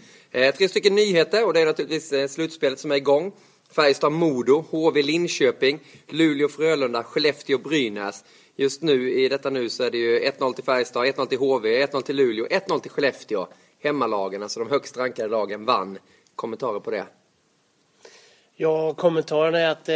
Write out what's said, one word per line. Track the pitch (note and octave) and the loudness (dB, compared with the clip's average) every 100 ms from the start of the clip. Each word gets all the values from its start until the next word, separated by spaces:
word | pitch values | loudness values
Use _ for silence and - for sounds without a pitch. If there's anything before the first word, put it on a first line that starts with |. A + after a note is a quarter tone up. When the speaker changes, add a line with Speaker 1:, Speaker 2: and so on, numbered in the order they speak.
| - - _ | -16 -20 _
Speaker 1:
Eh, | B2 C3 C3+ | 0 0 2
tre | F#3 | 0
stycken | - G3 G3+ | 2 2 2
nyheter, | G#3 E3+ D#3 G#3 A3 | 2 2 2 2 2
och | |
det | D#3+ | 2
är | D#3 | 2
naturligtvis, | D#3 C#3 D#3 - | 0 -4 -4 -2
eh, | C#3 C#3 | -2 -2
slutspelet | D3+ D#3+ - C#3+ C3+ | -4 -6 -2 -2 -2
som | D#3 | -2
är | C#3+ | 0
igång. | C#3 C#3+ F#3 - _ _ _ | 4 2 2 -10 _ _ _
Färjestad, | - D3 C3+ D3+ | 2 4 4 2
Modo, | D#3+ E3 B2+ A2+ D3 D#3+ | 2 2 2 4 2 2
H | D#3+ D#3+ | 0 2
V | C#3+ | 2
Linköping, | C#3+ E3 E3+ - C3 - C3+ D3+ - - - | 2 0 -2 2 0 2 0 0 -10 -20 -8
Luleå, | D3+ D#3+ C#3+ D3 | 2 2 2 0
Frölunda, | - D#3+ D3+ B2+ A#2 | 0 0 2 0 -2
Skellefteå, | A2+ D#3 D3+ C3+ - C3 | -4 0 0 -2 -2 -2
Brynäs. | C#3 D#3 A#2 G2+ G2+ - - - _ - | 0 0 0 -4 -8 -10 -18 -20 _ -2
Just | C3+ - | -2 0
nu, | D#3+ C3 B2+ | 0 2 2
i | B2 C3 | 0 0
detta | C3+ C#3 | 0 -4
nu, | C3+ A#2 | -4 -4
så | - | -2
är | B2 | -2
det | A#2+ | 0
ju | A#2 A#2 | 2 2
ett | B2 - | 0 -2
noll | C3 | -4
till | A#2 | -4
Färjestad, | - B2+ A#2+ B2 C3 | -2 0 0 0 -2
ett | C3+ | 0
noll | B2+ | -2
till | C3 | 0
H | C3+ C3 | 0 0
V, | A2 A#2+ | 2 0
ett | C#3 | 0
noll | C#3 | -2
till | B2+ C#3 | -4 0
Luleå, | B2+ A2 A#2+ | 2 0 -2
ett | F#3 - | -2 -2
noll | D#3 | -4
till | - | -4
Skellefteå. | - C#3 - - G#2 F2 - _ _ | -2 -2 -2 -6 -6 -6 -12 _ _
Hemmalagen, | D3 D3 A#2 G#2+ G2 G2 | -4 -2 -2 -2 -4 -6
alltså | G#2 A#2 | -8 -8
de | A2+ | -2
högst | C#3 C#3 A#2+ | -4 -4 -6
rankade | B2+ A#2+ G#2+ | -6 -4 -4
lagen, | A2 G2+ G#2 G#2+ | -2 -4 -4 0
vann. | A2+ F#2+ F#2+ _ _ _ - | 0 0 -10 _ _ _ -10
Kommentarer | A#2 A2 B2+ G2+ | -10 -6 -6 -6
på | A#2 | -6
det? | G#2+ F#2+ _ _ _ _ _ _ _ _ _ - - _ _ _ - | -8 -8 _ _ _ _ _ _ _ _ _ -20 -20 _ _ _ -2
Speaker 2:
Ja, | D#3+ D#3 D#3+ | 0 2 0
kommentaren | D#3 F3 E3 D#3 D3+ D#3+ E3 | 0 0 2 0 0 2 2
är | E3 | 0
att, | D#3 | -2
eh, | - | -2